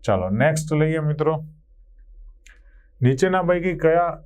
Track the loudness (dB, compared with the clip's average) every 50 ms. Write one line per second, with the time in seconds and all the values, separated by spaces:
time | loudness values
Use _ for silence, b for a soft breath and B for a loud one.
0 | 0 0 0 0 0 -2 0 0 2 0 0 -2 -4 -2 0 0 0 0 -2 -2
1 | -2 -4 -4 -2 -2 -2 -2 -4 -8 -14 -20 -20 _ _ -20 -20 -20 _ -20 -20
2 | -20 -20 -20 -20 -20 -20 -20 _ b b b b b b b b b b b _
3 | 2 2 2 2 0 0 2 0 2 2 0 0 0 -4 -4 0 2 2 4 4
4 | 2 0 -4 -8 -16